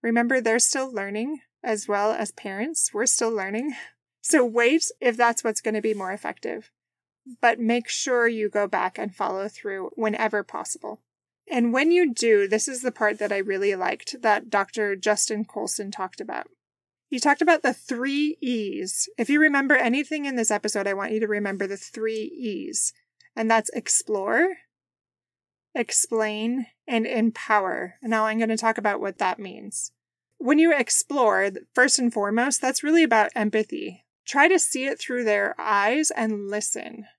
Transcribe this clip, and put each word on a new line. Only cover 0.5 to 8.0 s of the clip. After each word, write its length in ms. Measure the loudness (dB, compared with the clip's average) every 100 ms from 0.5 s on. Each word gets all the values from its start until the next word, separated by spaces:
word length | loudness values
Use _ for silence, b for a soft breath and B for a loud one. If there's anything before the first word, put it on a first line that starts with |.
| 4
still 340 | 2 0 -4
learning 480 | -6 -6 -4 -4 -6 _ _
as 240 | -4 -4 0
well 240 | 0 0
as 180 | 0 -4
parents. 600 | -8 -10 -6 -6 -2 -4
We're 120 | -2 0
still 260 | 0 0
learning. 420 | -2 -4 -4 -4 -8 B _ _ _
So 240 | 2 4
wait 400 | 4 4 4 4 0 0
if 160 | 0 4
that's 260 | 2 2
what's 180 | -2 -2
gonna 220 | -2 -2
be 120 | -2
more 180 | -2 -4
effective. 580 | -8 -10 -8 -8 -8 -12 _ _ _ _ _ -20 0
But 180 | 2 2
make 300 | 0 0 -2
sure 400 | -6